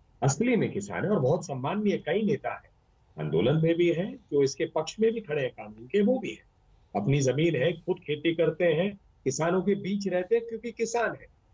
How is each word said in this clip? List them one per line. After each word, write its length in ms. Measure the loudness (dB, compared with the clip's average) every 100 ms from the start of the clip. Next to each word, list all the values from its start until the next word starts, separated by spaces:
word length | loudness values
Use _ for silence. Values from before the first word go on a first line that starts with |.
| _ _
असली 320 | -2 0 2 2
में 160 | 2
किसान 340 | -2 -6 -4 0
है 60 |
और 80 | 2
बहुत 260 | 2 0 -2
सम्माननीय 520 | -6 -4 0 0 0
कई 240 | 0 0
नेता 320 | 0 -2 -4
है, 160 | -8 -14 _ _ _ _ -8
आंदोलन 420 | -2 0 2 2
में 120 | 2 4
भी 160 | 2
है, 220 | 2 -2
जो 300 | -6 -4 0
इसके 220 | 2 0 -4
पक्ष 300 | -4 -6 0
में 120 | 0
भी 100 | 0
खड़े 200 | -4 -4
हैं 100 | -4
कानून 360 | -6 -14 -16 -4
के, 140 | 2
वो 180 | 2 2
भी 100 | -2
है, 200 | -10 _ _ _ _ _ -4
अपनी 260 | 0 2
जमीन 340 | 2 2 2 2
है, 180 | 0
खुद 260 | -2 -4 -6
खेती 360 | -4 -2 -2 2
करते 280 | 0 2
हैं, 360 | 2 2 0 -4 _ _
किसानों 380 | -4 -2 0 0
के 140 | 2 0
बीच 320 | 0 -2 0
रहते 280 | -2 2 0
हैं 120 | 0
क्योंकि 240 | -8 -10
किसान 380 | -4 -2 0 -2
है, 180 | -4 -14 _ _